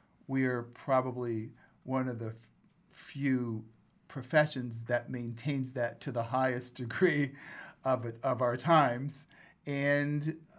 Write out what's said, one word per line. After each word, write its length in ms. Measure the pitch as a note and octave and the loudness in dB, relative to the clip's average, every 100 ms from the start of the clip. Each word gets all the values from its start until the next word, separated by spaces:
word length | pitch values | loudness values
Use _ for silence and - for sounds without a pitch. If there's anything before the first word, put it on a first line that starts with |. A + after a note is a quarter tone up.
| _ _ - | _ _ -4
we 180 | C3+ C3 | 0 2
are 180 | B2 | 0
probably 840 | A#2 - - C3 B2+ B2 A#2+ A2+ A2+ - - _ | -6 -12 2 2 2 -4 -4 -4 -6 -12 -20 _
one 240 | - C3 B2+ | -4 -2 -2
of 120 | A2+ | -4
the 80 | A2 | -8
f-, 200 | A2+ - _ _ _ _ | -10 -18 _ _ _ _
few 720 | - - C#3 C#3 B2+ A#2+ A2 A2 - _ _ _ | -20 -14 -2 2 2 0 -4 -8 -20 _ _ _
professions 760 | C#3+ - D#3 D3+ C3+ B2 A2+ | -12 2 4 4 0 -6 -6
that 260 | A#2 A#2+ - | -2 -2 -2
maintains 640 | B2+ A#2+ A#2 D3+ C#3 B2+ | -6 -6 -6 -2 -2 -2
that 260 | C3 A#2 - | -2 -4 -4
to 100 | - | -6
the 120 | A#2 | -4
highest 520 | A2+ C3 C3 B2 B2+ - | -2 0 2 0 -6 -8
<laughs> 80 | |
degree 480 | A#2+ - F3+ D3 C#3 - - - - - C3+ | -6 4 4 4 0 -4 -16 -16 -16 -6 0
of, 260 | B2+ A#2 A2+ | 0 -2 -4
of 180 | C3+ B2 | -2 2
our 160 | B2 B2 | 2 2
times, 720 | - E3 C3+ A#2+ C#3+ - - - - _ - | 6 6 6 2 -6 -10 -16 -20 -20 _ -6
and 680 | C#3 C#3+ C#3+ C#3+ D3 D3+ - - | 0 2 2 2 0 -2 -6 -12